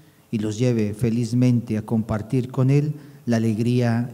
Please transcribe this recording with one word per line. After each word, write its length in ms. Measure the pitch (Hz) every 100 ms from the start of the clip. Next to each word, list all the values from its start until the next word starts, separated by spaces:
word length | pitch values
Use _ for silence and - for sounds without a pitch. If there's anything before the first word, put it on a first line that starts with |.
| - _ -
y 60 | 113
los 200 | 107 104
lleve 360 | 127 117 104
felizmente 840 | 104 117 117 113 120 127 120 - 107
a 40 |
compartir 680 | - 113 107 107 101 131 117
con 200 | - 131
Él 240 | 143 147 147 - - -
la 100 | 117
alegría 720 | 113 107 120 123 120 117 120